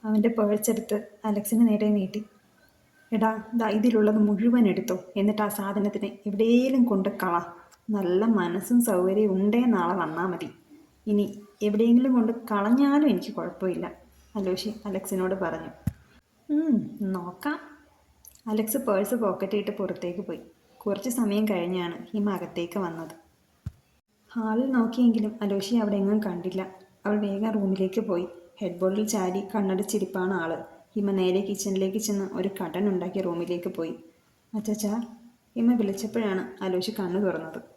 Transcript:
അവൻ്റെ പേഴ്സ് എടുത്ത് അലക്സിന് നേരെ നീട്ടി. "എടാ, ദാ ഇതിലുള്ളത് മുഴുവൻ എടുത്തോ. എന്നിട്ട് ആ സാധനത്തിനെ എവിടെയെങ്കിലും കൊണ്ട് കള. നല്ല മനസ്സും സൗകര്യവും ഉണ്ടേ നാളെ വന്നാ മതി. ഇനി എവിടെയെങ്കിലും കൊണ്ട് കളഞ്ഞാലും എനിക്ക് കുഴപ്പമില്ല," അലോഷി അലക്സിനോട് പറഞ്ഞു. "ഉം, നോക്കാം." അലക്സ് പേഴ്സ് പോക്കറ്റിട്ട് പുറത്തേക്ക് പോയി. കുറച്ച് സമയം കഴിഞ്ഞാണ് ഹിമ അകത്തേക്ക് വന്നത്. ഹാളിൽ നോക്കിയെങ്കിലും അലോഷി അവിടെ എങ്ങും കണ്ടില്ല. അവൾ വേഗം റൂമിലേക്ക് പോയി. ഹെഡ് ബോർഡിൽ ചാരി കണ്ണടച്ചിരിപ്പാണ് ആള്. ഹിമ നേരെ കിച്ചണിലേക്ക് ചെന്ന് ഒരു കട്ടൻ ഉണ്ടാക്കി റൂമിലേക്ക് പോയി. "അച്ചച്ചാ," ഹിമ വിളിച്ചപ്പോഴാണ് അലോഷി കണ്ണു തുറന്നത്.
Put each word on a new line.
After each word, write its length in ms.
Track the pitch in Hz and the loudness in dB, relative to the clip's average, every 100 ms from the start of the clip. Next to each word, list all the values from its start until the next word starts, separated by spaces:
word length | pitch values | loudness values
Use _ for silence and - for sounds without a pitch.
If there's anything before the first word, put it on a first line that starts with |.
അവൻ്റെ 240 | 220 214 226 | 0 2 2
പേഴ്സ് 420 | 233 208 214 220 | 2 0 2 0
എടുത്ത് 360 | 226 220 208 - - | -2 -2 -6 -6 -8
അലക്സിന് 440 | 220 208 - 226 233 | -4 -2 0 4 4
നേരെ 200 | 208 214 | 4 2
നീട്ടി. 300 | 208 190 214 214 _ _ _ _ _ _ _ _ | 2 0 -6 -12 _ _ _ _ _ _ _ _
"എടാ, 180 | 220 220 220 - | 0 0 0 -4
ദാ 120 | 240 226 | -2 0
ഇതിലുള്ളത് 500 | 214 240 233 208 214 | 2 4 4 4 4
മുഴുവൻ 500 | 208 196 233 240 208 | 4 4 4 6 4
എടുത്തോ. 280 | 180 - 185 - 208 | 2 -2 -4 -4 0
എന്നിട്ട് 260 | 202 214 | 0 2
ആ 60 | 208 | -2
സാധനത്തിനെ 680 | 208 196 202 202 202 202 - 214 | -2 -4 -2 -2 -2 -8 -8 -8
എവിടെയെങ്കിലും 580 | 196 226 240 262 262 | 0 4 6 4 4
കൊണ്ട് 240 | 233 196 190 | 4 4 0
കള. 260 | - 185 175 170 - - _ - | -2 -2 -2 -4 -16 -20 _ -4
നല്ല 340 | 208 180 180 226 | -2 2 2 4
മനസ്സും 520 | 208 175 180 185 240 | 2 2 -2 2 4
സൗകര്യവും 520 | 233 185 185 196 214 | 4 2 2 4 2
ഉണ്ടേ 260 | 185 202 233 | 4 4 4
നാളെ 300 | 247 202 170 | 4 4 2
വന്നാ 320 | 180 160 160 185 | 0 -2 -2 -4
മതി. 240 | 175 165 - _ - _ _ 220 | -4 -8 -14 _ -20 _ _ -2
ഇനി 200 | 208 202 - - _ | 0 0 -6 -18 _
എവിടെയെങ്കിലും 500 | 208 208 233 240 262 | -2 2 6 6 6
കൊണ്ട് 200 | 254 220 - - | 4 2 -2 -2
കളഞ്ഞാലും 640 | 208 208 254 285 285 302 | 0 4 4 6 6 4
എനിക്ക് 240 | 185 - | 2 -2
കുഴപ്പമില്ല," 540 | 190 170 - 185 170 170 - - _ _ 214 | -8 -8 -4 -4 -2 -6 -12 -20 _ _ -6
അലോഷി 360 | 190 185 214 214 208 | -2 -2 -4 -8 -6
അലക്സിനോട് 480 | 190 - 185 185 | -6 -4 -2 -2
പറഞ്ഞു. 380 | 190 175 160 160 - - - _ - _ _ - | -2 -4 -4 -10 -10 -10 -10 _ -20 _ _ -2
"ഉം, 260 | 294 320 220 - - | 0 4 2 0 -6
നോക്കാം." 560 | 196 185 180 - 294 311 - - _ _ _ _ - _ 226 | -4 -4 -6 -8 -6 -6 -10 -20 _ _ _ _ -20 _ -4
അലക്സ് 300 | 214 214 277 | -2 -2 -2
പേഴ്സ് 380 | 233 196 202 | 0 0 0
പോക്കറ്റിട്ട് 560 | 240 214 185 190 208 202 | 0 0 -2 -2 -2 -4
പുറത്തേക്ക് 500 | 202 185 180 175 175 | -6 -6 -6 -8 -8
പോയി. 200 | 196 165 - _ _ _ | -10 -12 -14 _ _ _
കുറച്ച് 300 | - 196 254 | -4 -4 -4
സമയം 340 | 240 214 202 | -2 0 0
കഴിഞ്ഞാണ് 500 | 214 185 175 185 175 170 | 0 0 -2 -2 -4 -6
ഹിമ 260 | - 214 202 | -8 -2 -2
അകത്തേക്ക് 480 | 185 175 - 170 208 | -2 -6 -6 -4 -4
വന്നത്. 360 | 180 165 160 - _ _ _ _ - - _ _ _ _ _ | -4 -6 -12 -16 _ _ _ _ -16 -16 _ _ _ _ _
ഹാളിൽ 380 | 233 220 220 269 | -6 -2 0 0
നോക്കിയെങ്കിലും 640 | 254 226 - 240 220 214 - | 2 0 4 4 4 -2 -4
അലോഷി 320 | 208 196 190 | -2 -2 0
അവിടെ 220 | 233 208 202 | 0 2 2
എങ്ങും 240 | 196 214 | 2 2
കണ്ടില്ല. 400 | 208 175 185 185 190 - - _ 208 | 0 -4 -4 -6 -6 -12 -20 _ -2
അവൾ 100 | 208 | 0
വേഗം 300 | 202 196 220 | 0 -2 -2
റൂമിലേക്ക് 500 | 208 196 185 190 - | 0 0 0 0 0
പോയി. 260 | - 175 180 - - - | -2 -2 -4 -12 -20 -8
ഹെഡ് 220 | 190 175 | -8 -2
ബോർഡിൽ 260 | 185 196 214 | 0 0 -2
ചാരി 340 | 214 185 190 | 0 -2 -2
കണ്ണടച്ചിരിപ്പാണ് 920 | 202 202 196 185 202 214 190 190 185 | -4 -2 0 0 -2 -2 -2 -2 -2
ആള്. 240 | 190 165 160 - - _ | -2 -2 -6 -8 -20 _
ഹിമ 220 | 220 202 | -4 0
നേരെ 300 | 196 185 185 | 2 2 2
കിച്ചണിലേക്ക് 580 | 196 196 202 190 190 208 | -2 -4 -2 -2 -2 -2
ചെന്ന് 280 | 214 202 190 | -2 -2 -4
ഒരു 160 | - 190 | -4 -4
കട്ടൻ 400 | - 170 180 202 | -4 -6 -2 0
ഉണ്ടാക്കി 320 | 185 180 190 | 0 -2 -4
റൂമിലേക്ക് 500 | 180 170 170 175 180 | -4 -4 -4 -4 -4
പോയി. 200 | 180 165 - - _ _ _ _ | -6 -8 -8 -16 _ _ _ _
"അച്ചച്ചാ," 400 | 220 214 214 208 220 233 - - _ _ | -6 -4 -2 -2 -4 -6 -14 -20 _ _
ഹിമ 200 | - 233 | 0 2
വിളിച്ചപ്പോഴാണ് 920 | 226 202 196 220 233 214 190 - - | 4 2 -2 -4 -2 -2 -2 -4 -6
അലോഷി 260 | 190 185 185 | -2 -2 -2
കണ്ണു 300 | 214 185 190 | -4 -4 0
തുറന്നത്. 400 | 196 160 160 165 - | 0 -2 -8 -12 -16